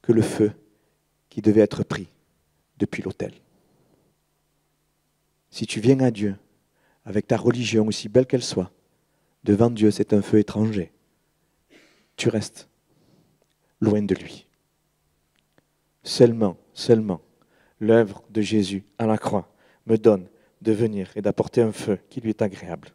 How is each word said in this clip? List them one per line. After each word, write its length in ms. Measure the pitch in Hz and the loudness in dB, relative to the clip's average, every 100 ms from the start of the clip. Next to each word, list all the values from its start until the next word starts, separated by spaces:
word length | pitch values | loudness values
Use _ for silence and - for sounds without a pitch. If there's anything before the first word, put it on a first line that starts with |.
que 120 | - | 2
le 100 | 113 | 0
feu 300 | 107 - 107 - _ _ _ _ _ _ _ | 2 0 -2 -2 _ _ _ _ _ _ _
qui 140 | - | -2
devait 200 | 107 107 | 2 4
être 200 | 104 - | 4 0
pris 260 | 107 - 92 _ _ _ _ _ _ _ | -8 -8 -12 _ _ _ _ _ _ _
depuis 240 | 104 - | -6 -6
l'autel. 320 | 95 - - - _ _ _ _ _ _ _ _ _ _ _ _ _ _ _ _ _ _ _ _ _ | -10 -10 -12 -12 _ _ _ _ _ _ _ _ _ _ _ _ _ _ _ _ _ _ _ _ _
Si 160 | - 110 | -12 -8
tu 140 | - | -2
viens 180 | 110 135 | 2 4
à 140 | 131 | 2
Dieu 240 | 110 104 98 _ _ _ _ _ _ | 0 -6 -6 _ _ _ _ _ _
avec 220 | - 101 - | -6 -6 -2
ta 100 | 113 | 0
religion, 520 | 107 123 113 110 107 | 0 0 0 0 0
aussi 200 | 101 104 | -4 0
belle 200 | 110 131 | 0 2
qu'elle 160 | 131 | -2
soit, 260 | - - 92 _ _ _ _ _ _ _ | -4 -6 -8 _ _ _ _ _ _ _
devant 280 | - 101 117 | 0 4 4
Dieu, 200 | 117 107 | 4 2
c'est 220 | 101 - | 2 0
un 100 | 107 | 0
feu 160 | 98 110 | 2 2
étranger. 540 | 101 107 110 107 85 _ _ _ _ _ _ _ _ _ _ _ _ | 2 -2 -2 -4 -8 _ _ _ _ _ _ _ _ _ _ _ _
Tu 140 | - - | -4 -2
restes 400 | 110 104 - - _ _ _ _ _ _ _ _ _ _ _ | -2 -6 -16 -20 _ _ _ _ _ _ _ _ _ _ _
loin 220 | 110 104 | 0 0
de 120 | 101 | -2
lui. 320 | 95 - - _ _ _ _ _ _ _ _ _ _ _ _ _ _ _ _ | -4 -6 -20 _ _ _ _ _ _ _ _ _ _ _ _ _ _ _ _
Seulement, 520 | - - 120 113 104 85 _ | -12 4 4 4 -2 -4 _
seulement, 500 | - - 113 110 87 _ _ _ _ _ _ | -14 2 2 2 -6 _ _ _ _ _ _
l'œuvre 420 | 107 113 110 101 _ | 2 4 4 -4 _
de 100 | 107 | -6
Jésus 440 | 101 110 92 98 - _ | 0 0 0 -4 -10 _
à 80 | - | -2
la 120 | 110 | -2
croix 340 | - 107 85 _ _ _ - | -2 -6 -6 _ _ _ -2
me 120 | 110 | 2
donne 300 | 113 101 90 _ _ _ | 4 2 -2 _ _ _
de 80 | 110 | -4
venir 400 | 104 113 104 92 - | -2 -2 -4 -10 -6
et 60 | |
d'apporter 380 | 101 - - - | -6 -4 -2 0
un 120 | 113 | 0
feu 260 | 104 - 98 _ | -2 -6 -6 _
qui 120 | - | -10
lui 100 | 113 | -8
est 120 | 107 | -4
agréable. 480 | 107 92 85 85 - | -4 -6 -14 -14 -16